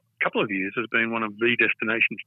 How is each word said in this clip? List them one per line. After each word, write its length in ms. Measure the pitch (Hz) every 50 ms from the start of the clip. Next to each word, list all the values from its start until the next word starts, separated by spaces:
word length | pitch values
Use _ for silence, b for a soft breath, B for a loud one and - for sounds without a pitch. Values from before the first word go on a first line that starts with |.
| - _ _ _
couple 200 | - 185 - 240
of 100 | 160 107
years 220 | 98 95 92 98 -
has 120 | 123 113 -
been 220 | - 117 113 113
one 120 | 113 113 113
of 140 | 107 104 104
the 160 | 117 120 120
destinations 640 | 117 120 104 - - 117 110 113 113 - - 113 - -